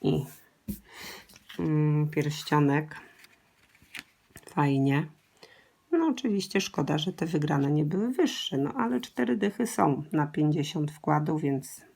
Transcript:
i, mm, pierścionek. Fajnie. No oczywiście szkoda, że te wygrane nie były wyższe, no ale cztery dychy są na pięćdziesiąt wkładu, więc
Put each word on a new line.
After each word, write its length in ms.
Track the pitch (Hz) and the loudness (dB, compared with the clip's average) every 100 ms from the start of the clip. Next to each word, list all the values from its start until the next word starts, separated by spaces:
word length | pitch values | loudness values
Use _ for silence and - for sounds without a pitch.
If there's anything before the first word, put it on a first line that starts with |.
i, 220 | 151 156 - - _ _ - 208 - - - - - - - - | -2 0 -2 -12 _ _ -12 -12 -12 -18 -16 -18 -20 -20 -16 -4
mm, 500 | 165 151 151 151 151 | 0 2 4 2 0
pierścionek. 880 | 151 147 147 - 151 143 143 156 - - - - _ _ _ _ _ _ - - _ _ - - | 0 -2 -4 0 4 4 2 0 -10 -20 -20 -20 _ _ _ _ _ _ -18 -18 _ _ -20 -8
Fajnie. 580 | - 143 139 135 139 156 - _ _ - - _ _ - | 0 2 4 4 2 0 -10 _ _ -20 -20 _ _ -2
No 140 | 339 330 | 0 0
oczywiście 540 | 254 247 202 190 196 | 0 0 -2 0 -2
szkoda, 380 | 190 - 151 151 | -2 -2 0 0
że 140 | 156 | -2
te 140 | - 165 | -4 -2
wygrane 440 | 160 147 147 139 | 0 0 0 2
nie 140 | 151 | 2
były 260 | 151 185 233 | 0 0 -2
wyższe, 480 | 262 330 - - 139 | 0 0 0 -4 -2
no 140 | 143 | -2
ale 280 | 269 233 240 | -2 -2 -2
cztery 360 | - - 240 208 | -4 -4 0 0
dychy 300 | 202 - 120 | 0 -2 -4
są 360 | - 156 135 - | 2 2 2 0
na 140 | 156 147 | -2 0
pięćdziesiąt 640 | - 151 151 147 165 151 | 2 2 2 0 -2 -4
wkładu, 480 | - - 151 151 156 | -4 0 2 2 0
więc 420 | 143 135 143 - - | 0 -2 -4 -16 -20